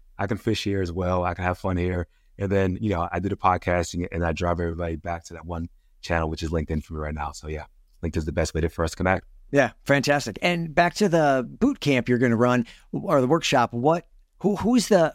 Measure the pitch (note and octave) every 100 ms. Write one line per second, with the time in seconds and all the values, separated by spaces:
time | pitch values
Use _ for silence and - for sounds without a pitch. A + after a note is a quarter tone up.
0 | - - G2 G#2+ - G#2 G2+ G2 F2+ E2+
1 | F2+ F2+ F2 E2+ F2+ F2+ F#2+ F2+ F2+ F2+
2 | E2+ _ _ - G2+ G2 F#2+ F2+ G#2+ F2
3 | E2+ F2 F#2+ G2 F#2+ F2+ - F2 E2+ F2
4 | F2 E2+ E2 D#2+ F2 E2+ E2+ E2 E2+ D#2
5 | E2+ E2+ - E2+ E2 E2+ E2+ _ _ _
6 | - E2+ D#2+ D#2+ D#2+ E2 D2+ D#2 - D#2
7 | D2+ D2+ D2 - D#2 D#2 D2 _ _ _
8 | E2+ E2+ D#2 F2 D#2+ E2 E2 - D#2+ -
9 | F#2 F#2 - - - C#3+ A#2+ - - C#3
10 | C3 C#3+ A#2 F#2+ F3+ F3 E3 D3 F3 -
11 | G#3 E3 D3+ C3 A#2+ - C4 C#4 D3 C3
12 | A#2 B2 B2 A2+ B2 B2 A2+ - - C#3+
13 | E3+ D3 B2+ D#3+ - C3+ A#2 A#2+ C3+ E3+
14 | - - _ _ F#3+ G3+ G3+ B3 - F#3+
15 | D#3